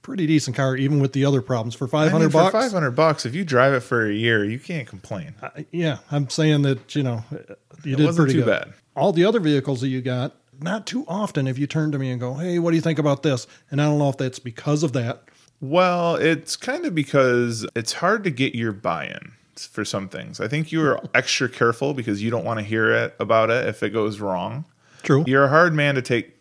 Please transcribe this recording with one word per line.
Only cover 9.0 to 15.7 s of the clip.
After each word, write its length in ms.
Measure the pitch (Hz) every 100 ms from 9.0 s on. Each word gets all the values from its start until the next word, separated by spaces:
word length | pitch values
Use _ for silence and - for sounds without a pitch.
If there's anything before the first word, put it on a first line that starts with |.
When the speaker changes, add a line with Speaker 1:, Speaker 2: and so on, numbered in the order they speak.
| 165
Speaker 1:
the 120 | 165 180
other 120 | 233
vehicles 420 | 160 143 139 131
that 60 | 135
you 120 | 131
got, 340 | 127 127 127 _ _ 131
not 260 | 160 214 -
too 180 | 247 302
often 380 | 180 208 156 131
have 120 | 127
you 80 | 143
turned 260 | 160 156
to 60 | 147
me 120 | 131
and 80 | 127
go, 160 | 123
"Hey, 240 | 135 180 175
what 120 | 170
do 60 | 165
you 60 |
think 160 | 160 156
about 240 | 151 139
this?" 240 | 160 131 - - _
And 120 | 139
I 20 |
don't 140 | 147 147
know 100 | 143
if 80 | 131
that's 220 | 131 -
because 440 | 127 113 - 147
of 100 | 156
that 300 | 127 117 - _ _ _ _
Speaker 2:
Well, 540 | 135